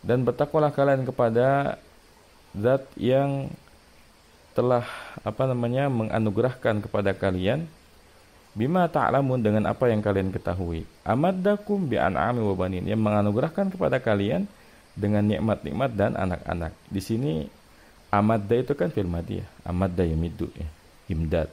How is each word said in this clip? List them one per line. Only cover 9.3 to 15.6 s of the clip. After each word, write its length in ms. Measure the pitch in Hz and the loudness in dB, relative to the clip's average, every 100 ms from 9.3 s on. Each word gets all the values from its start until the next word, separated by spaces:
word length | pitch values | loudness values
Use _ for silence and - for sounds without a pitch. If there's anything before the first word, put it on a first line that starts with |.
| 127 | 2
dengan 240 | 107 107 107 | 2 2 0
apa 240 | - 123 | 2 2
yang 140 | 110 | 2
kalian 260 | 107 98 95 | 2 0 0
ketahui, 560 | 90 - 90 87 82 80 - | -2 -4 -4 -4 -6 -8 -12
amaddakum 880 | - 113 170 185 190 208 208 202 160 | -2 2 2 2 0 0 -2 -2 0
bi 80 | 107 | 2
an'ami 480 | 76 82 95 123 107 | 2 2 0 0 0
wa 80 | |
banin, 320 | 92 92 92 92 | 0 -2 -2 -2
yang 160 | 110 | 0
menganugerahkan 720 | 107 104 104 104 156 - 196 | 2 2 2 0 -2 -2 -4
kepada 240 | 185 156 131 | 0 0 0
kalian 480 | 117 101 101 151 208 - - - - | 0 0 0 -2 -4 -10 -20 -20 -18
dengan 320 | - 104 104 104 | -4 0 2 2
nikmat-nikmat 640 | 104 107 101 | 2 0 -2